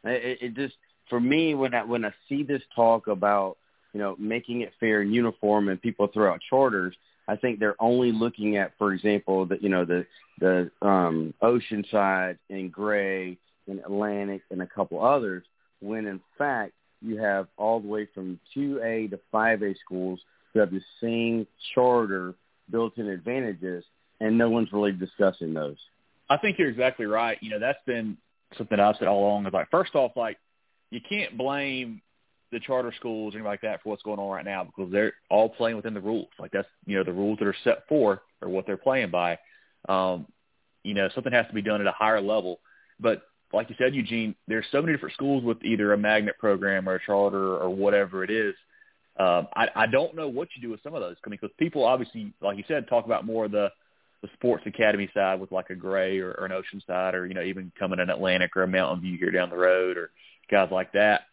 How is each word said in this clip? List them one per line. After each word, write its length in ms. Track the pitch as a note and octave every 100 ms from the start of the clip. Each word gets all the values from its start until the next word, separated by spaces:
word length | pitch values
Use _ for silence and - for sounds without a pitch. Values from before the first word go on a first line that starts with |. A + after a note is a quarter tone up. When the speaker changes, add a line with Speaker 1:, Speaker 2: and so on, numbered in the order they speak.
Speaker 1:
It, 340 | G#2+ B2 A#2+ B2+
it 140 | B2
just, 200 | A#2 C#3 - _ _ _
for 100 | B2
me, 340 | A#2+ D#3 D#3+
when 200 | C#3+ C3+
I, 100 | A#2+
when 200 | A2 A#2+
I 100 | G#2+ - _
see 140 | C#3
this 180 | C#3 C#3 -
talk 340 | - A2+ A2+ A2
about, 500 | G2 G2+ G2+ F#2+ - _ _ _
you 80 | G#2
know, 160 | G2+ F#2
making 440 | G#2 A2+ - A#2+
it 100 | A2 _
fair 220 | A2+ G#2+
and 120 | G2+
uniform 540 | A#2 A#2 - G#2 G#2 G2+
and 120 | F#2+
people 260 | A#2 - G#2
throw 260 | G#2+ G#2
out 80 | E2+ -
charters, 460 | C3 C3+ G2+ F#2 - _ _ -
I 80 | G#2
think 220 | B2 G#2+
they're 220 | G#2+ -
only 300 | A2+ B2 B2
looking 460 | A2 A#2 A2 G#2+ G#2
at, 160 | G2 _
for 160 | G#2+
example, 500 | F#2+ G#2+ G2+ - F#2+
the, 140 | F#2 F#2+
you 80 | G2+
know, 160 | F#2
the, 220 | E2+ F2 - - _ -
the, 300 | F#2 F2+ F2 _
um, 540 | G2+ F#2+ E2+ D#2+ D#2+ -
Oceanside 960 | A2+ A#2+ - G#2+ G2+ G#2+ G2 F#2+ F#2 F2 _
and 240 | G2 F#2
Gray 640 | E2 G#2+ G#2 G2 F#2+ F#2 F2+ _ _ -
and 120 | G2
Atlantic 640 | - G2+ G#2 G2+ G2+ G2 _
and 120 | F#2
a 40 | F2+
couple 380 | - F#2 E2
others, 400 | A#2 C#3+ A2 F#2 _ _ _ _
when 260 | G2+ A2 G#2+
in 140 | F#2+ _ _
fact 340 | C#3+ B2+ G2+ _ _ _
you 160 | A2+ G#2+
have 300 | G#2+ G2 F2+ -
all 220 | G#2+ A2+
the 80 | G#2
way 200 | G#2+ G#2
from 260 | - F#2 F2 _
two 260 | C#3 C#3+ C#3
A 260 | A#2 A2+ A2
to 120 | F#2+ _
five 320 | A2 A2+ A2
A 120 | G2+ F#2
schools 360 | - F#2 F#2 F2+ _ _ _
who 80 | A2
have 100 | G2+
the 120 | F#2 - -
same 460 | A#2 A#2 A#2 A2+ A2 _ -
charter 600 | - B2 B2 G#2+ F#2+ F2+ F2+ _ _ -
built-in 380 | A#2 A2+ A#2+ G#2
advantages, 760 | F#2 F2 C3 A#2+ F2 F#2 F2 - _ _ _
and 160 | A2 A2+
no 140 | A#2
one's 220 | A#2 A2
really 200 | G#2 G#2
discussing 640 | F#2+ F2+ - G2 F2+ E2
those. 220 | D#2+ D2 D2 _ _ _ _ -
Speaker 2:
I 80 | D3
think 220 | G#3+ F#3+
you're 100 | D3+
exactly 380 | A#2 B2+ B2+ A2
right. 320 | A2 A#2 G#2+
You 100 | G#2+
know, 80 | G#2+
that's 200 | B2 C#3 -
been 320 | A#2+ A2 - _ _ _ -
something 200 | A2 G#2
I've 180 | G#2 G#2+
said 100 | F#2
all 160 | G2+
along 220 | G2+ G#2 G2
is, 60 |
like, 180 | F#2 -
first 240 | E3+ F#3+
off, 180 | D3+ B2
like, 240 | B2 A2+ - _ _ _ _ _
you 100 | A#2+ -
can't 300 | G#3 F3+ A#2+
blame 640 | C3 C#3+ C#3 C3 A#2+ A2 _ _ _ _ _
the 100 | A#2
charter 320 | - B2+ A#2+
schools 380 | A#2 B2 A2 G#2+
or 60 | G#2
anything 100 | G#2+
like 140 | G2+
that 200 | A2 G#2
for 60 | G#2+
what's 140 | G#2
going 160 | G#2+ G#2
on 120 | G2
right 140 | F#2+
now 180 | F#2+ F#2+
because 300 | F2+ - F#2
they're 220 | G2+ G#2+ - _
all 180 | G2+ A2+
playing 280 | - A#2 A2
within 180 | A2+
the 60 | G#2
rules. 280 | G2 A2+ - -
Like, 120 | F#2+
that's, 160 | G2 - _
you 140 | - G2
know, 60 |
the 100 | F#2
rules 240 | F2+ G2+ G#2+
that 100 | G2+
are 80 | -
set 240 | - - -
forth 300 | D3+ G#2+ F#2+ _ _
are 60 | F#2
what 160 | F#2+ F#2+
they're 100 | F#2+
playing 340 | - C3 G#2
by. 280 | F2 F2 E2+ _ _ _ _ -
Um, 380 | F#2+ F#2 F2 - _ _ _ _ _
you 100 | G2+
know, 160 | G2+ G2
something 180 | - B2
has 140 | A#2+ A2
to 80 |
be 80 | A2
done 180 | G2+ G#2
at 60 | G2
a 60 |
higher 280 | - A2 A2
level. 400 | G2 A2 F2+ F2 _ _ _ _
But 220 | A2+ G#2+ _ _ _
like 160 | - A2+
you 60 | A2+
said, 160 | B2+
Eugene, 400 | C3+ G#2+ A2+ A2 G2 -
there's 180 | A2 G#2+
so 120 | C#3+
many 100 | E3
different 220 | D3+ -
schools 280 | - C#3 C#3
with 220 | A#2+ A2+
either 300 | - A2 G#2
a 40 | G#2
magnet 380 | G#2 A2 G#2 -
program 480 | A2 G2 G2 F#2+ F#2
or 60 | F#2
a 40 |
charter 540 | - G2+ G2+ G2 F#2+ F#2
or 140 | F2+
whatever 520 | F#2+ G2+ G2+ G2 F#2+
it 80 | F#2
is. 240 | A2 G#2 - _ _ _ _ _ -
Um, 300 | F#2 F2 -
I, 140 | - A#2 -
I 100 | A2+
don't 280 | B2+ E3
know 140 | D#3+ D3+
what 200 | B2 E3+
you 80 | -
do 80 | A#2
with 120 | A2
some 120 | C#3+
of 80 | D#3
those. 140 | F2+ F2
I 40 | -
mean, 100 | G2+
'cause 120 | G2+ -
people 260 | E3 D3+
obviously, 480 | A#2+ C3 A#2 A#2 G#2 _
like 160 | G2+ G2+
you 80 | -
said, 220 | D3+ A#2+
talk 160 | A#2+
about 220 | A2 A2 A2
more 200 | A2+ G#2+
the, 240 | G#2 G2+ _ _ _ _ _
the 60 | G2
sports 300 | _ B2 A#2 G#2+
academy 440 | - G#2+ G2+ G2
side 260 | G2+ F#2+ F#2+
with, 140 | F#2+
like, 160 | F#2 F2+
a 60 |
Gray 440 | F#2 F2+ G2 F#2 F#2+
or, 140 | F#2
or 140 | - F#2+
an 60 |
Oceanside 600 | F#2+ - G2+ - F2+ F#2
or, 140 | F#2 F2+
you 80 |
know, 80 | F#2
even 300 | F2+ F#2+ F#2 -
coming 200 | F#2+ F#2
in 100 | F2+
Atlantic 480 | - F#2+ F#2 F2+ F#2
or 60 |
a 60 | F#2
Mountain 340 | F#2 F2+ F2
View 160 | F2+ F2
here 120 | F2+
down 200 | F2+ F2+
the 60 | F2
road 420 | F#2 F#2 F#2 F2
or 120 | E2 _ - _ -
guys 180 | G2+ F#2
like 220 | F#2 F#2
that. 300 | G2+ G#2 G#2 -